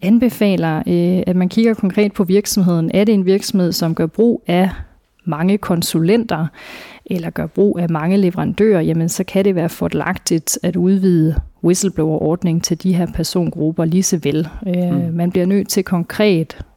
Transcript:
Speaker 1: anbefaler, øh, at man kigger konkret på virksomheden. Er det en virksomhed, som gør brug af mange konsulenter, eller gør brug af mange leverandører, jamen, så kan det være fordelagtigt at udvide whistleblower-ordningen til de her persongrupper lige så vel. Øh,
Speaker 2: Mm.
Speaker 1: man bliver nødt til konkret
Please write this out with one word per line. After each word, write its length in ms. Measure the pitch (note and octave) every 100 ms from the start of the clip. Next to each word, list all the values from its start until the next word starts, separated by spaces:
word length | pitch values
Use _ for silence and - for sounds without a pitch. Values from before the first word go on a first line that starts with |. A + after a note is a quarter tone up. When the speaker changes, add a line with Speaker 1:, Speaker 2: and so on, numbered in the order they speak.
Speaker 1:
anbefaler, 720 | F3+ A#3 A#3+ - G#3 F3+ E3 D#3
øh, 460 | - F3 F3 F#3 F3
at 100 | F3+
man 120 | F#3
kigger 260 | - A3+
konkret 380 | A3 F#3+ G3 G#3
på 120 | -
virksomheden. 640 | F3+ F#3+ G#3+ - F3+ E3+ E3
Er 100 | F#3
det 100 | G#3+
en 120 | G#3 F#3
virksomhed, 460 | G3 - G3 F3
som 220 | D#3 E3
gør 120 | D#3+ E3
brug 360 | - A#3 A3+ -
af 240 | F3 F#3 - - _ _ _
mange 340 | F3 D3+ F3+ G3+
konsulenter, 880 | - E3+ - E3 E3 A#3 A#3 D#3 D#3+ - - - - - -
eller 240 | F3+ E3
gør 160 | - D#3+
brug 320 | - G3+ -
af 120 | E3+
mange 260 | D#3+ D#3+ G3+
leverandører, 640 | F#3 F3 D#3 F3+ A3 F#3+
jamen, 280 | D#3+ E3 E3+
så 160 | -
kan 200 | F#3 G3
det 100 | G3
være 140 | F3+ E3
fordelagtigt 880 | - - - D3+ F#3 - E3 - -
at 140 | F3 F3+
udvide 580 | F3+ G3 F#3+ E3+ D#3 D3 - -
whistleblower-ordningen 960 | E3 F#3 G3 - D#3 D#3 D3+ F3 F3 E3
til 220 | - E3
de 120 | F#3
her 120 | F3 E3+
persongrupper 720 | - D#3+ F#3 D#3+ E3 D#3 D#3+
lige 180 | E3 F3
så 140 | F#3 F3+
vel. 260 | C#3+ D3+ D#3+ - G3
Øh, 400 | F3+ F3+ F3 E3+
Speaker 2:
Mm. 60 |
Speaker 1:
man 160 | E3 F3
bliver 160 | F#3 F3+
nødt 220 | G3+ G3+
til 140 | -
konkret 720 | F#3 F3 E3 - G#3+ E3+ D#3+ - -